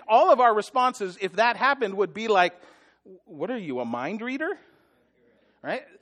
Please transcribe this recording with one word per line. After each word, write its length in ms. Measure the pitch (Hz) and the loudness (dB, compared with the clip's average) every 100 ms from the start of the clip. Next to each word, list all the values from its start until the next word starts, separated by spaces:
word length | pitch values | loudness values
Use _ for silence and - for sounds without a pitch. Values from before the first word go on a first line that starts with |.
| - | 2
all 240 | 226 359 | 4 6
of 80 | 254 | 6
our 140 | 240 | 4
responses, 640 | 214 202 254 254 247 190 175 | 2 -2 0 0 0 -8 -6
if 140 | 190 | -6
that 240 | 185 233 214 | 0 0 2
happened, 380 | 254 277 214 190 | 0 0 -2 -2
would 180 | 185 | -4
be 160 | 180 226 | -4 0
like, 240 | 196 180 - - - _ _ - 185 _ | 2 2 0 -20 -20 _ _ -20 -20 _
"What 260 | 156 185 | -10 -8
are 60 | 247 | -8
you, 240 | 170 127 | -6 -6
a 40 | 117 | -6
mind 360 | 120 139 208 | -6 -6 -8
reader?" 360 | 240 269 320 - _ _ _ _ _ _ _ _ _ _ | -8 -8 -8 -10 _ _ _ _ _ _ _ _ _ _
Right? 220 | 135 170 - - | -10 -10 -10 -20